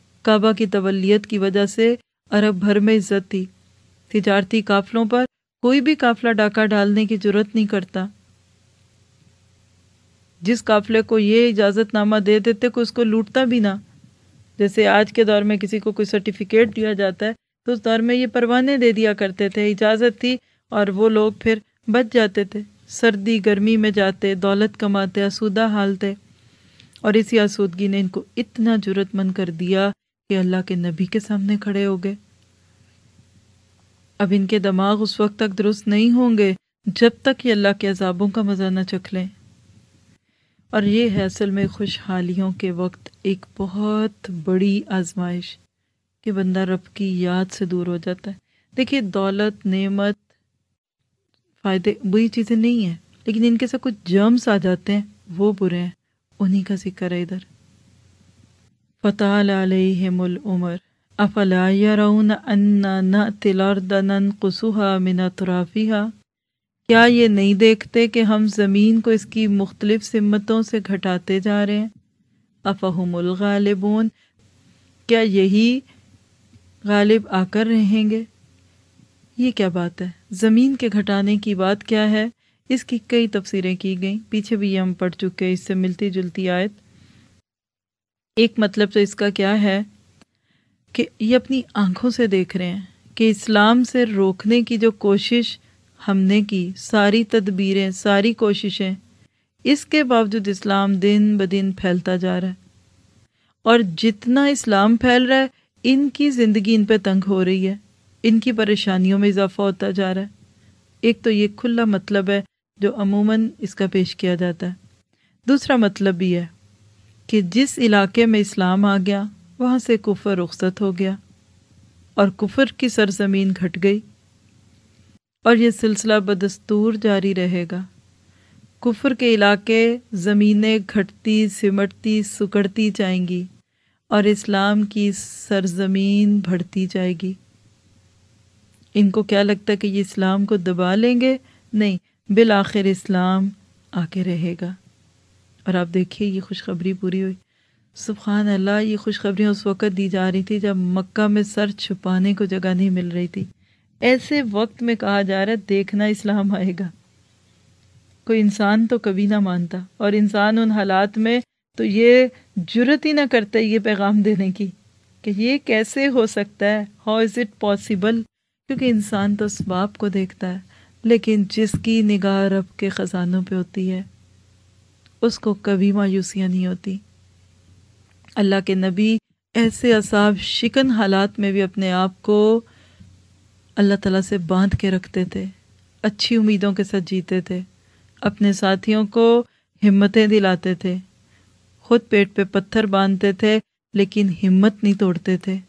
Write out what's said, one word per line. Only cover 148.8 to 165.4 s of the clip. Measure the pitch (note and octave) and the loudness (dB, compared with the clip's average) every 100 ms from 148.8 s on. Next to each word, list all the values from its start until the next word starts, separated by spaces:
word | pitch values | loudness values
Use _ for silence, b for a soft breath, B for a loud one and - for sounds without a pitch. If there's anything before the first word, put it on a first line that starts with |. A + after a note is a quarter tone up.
یہ | G#3+ G#3 | -2 -4
خوشخبریاں | G#3+ G3+ G3+ F#3+ G#3 | -6 -6 -4 -2 0
اس | G3+ G#3 | 0 -2
وقت | F#3+ G#3+ F#3 | -2 -2 -2
دی | G3 | -4
جا | F#3+ F#3 | -2 -2
رہی | F#3+ | -2
تھی | F#3+ G#3+ | -4 -4
جب | G3+ F#3+ | -2 -2
مکہ | F3+ F#3 F#3+ - G#3+ | -2 -2 -4 -2 0
میں | G#3 | 2
سر | G#3 G#3 G#3 | 0 -2 -4
چھپانے | G#3 - F#3+ F#3 F#3 G3 | -4 -8 -6 -2 0 0
کو | G3+ | 0
جگہ | G3 F#3+ F#3 | -2 -2 -2
نہیں | F3+ G3 | 0 0
مل | F#3 F3 | 0 -2
رہی | F3 F3 | -4 -6
تھی۔ | G3 F#3+ _ _ _ _ - | -6 -10 _ _ _ _ -2
ایسے | A#3 B3+ - D4 B3 | 2 2 0 -4 -2
وقت | G3+ A3+ - | -2 -4 -4
میں | A#3 | -4
کہا | A3+ G#3 G3+ | -2 0 0
جا | G3 F#3+ G3 | 0 -2 -2
رہا | |
ہے، | A3+ | -2
دیکھنا | G3 G3 G3 G#3 | -2 -2 0 -2
اسلام | G#3 G#3 G#3 G#3 G3 | -2 -2 -2 -2 0
آئے | G3 F#3 F#3 | 0 -2 -4
گا۔ | F3+ - _ _ _ _ _ _ _ _ _ _ _ _ | -8 -12 _ _ _ _ _ _ _ _ _ _ _ _
کوئی | - A3+ | -2 2
انسان | G#3 G3+ G3+ G#3+ A3+ | 2 2 2 2 2
تو | A#3+ | 0
کبھی | A3 F#3+ G3+ | -2 0 0
نہ | G#3 | 0
مانتا، | G3 F3 F3 F3+ F3+ - | 0 -2 -4 -8 -12 -4
اور | G#3 | 0
انسان | G#3 G#3 G#3 G#3 A3 | 2 2 2 2 2
ان | A3+ | 2
حالات | G#3+ G3 F#3+ G#3 A3 | 0 2 2 0 0
میں | A3 A#3+ - _ _ - | 0 -2 -4 _ _ -6
تو | |
یہ | A3 G3+ A#3 B3 B3+ b b - | -2 4 6 6 4 b b -10
جرت | E3 A3+ B3 D4+ D4+ | -4 0 2 2 0
ہی | |
نہ | D4 C#4 | 0 2
کرتا | B3 G#3 A3+ | 0 0 -2
یہ | A3 A3 | 0 0
پیغام | G#3+ G3+ G3 G#3 | 0 -2 2 2
دینے | G#3 G3+ F#3+ | 2 0 -2
کی | F#3 G3 - _ _ _ _ | -4 -8 -10 _ _ _ _
کہ | - | -8
یہ | G3 | -4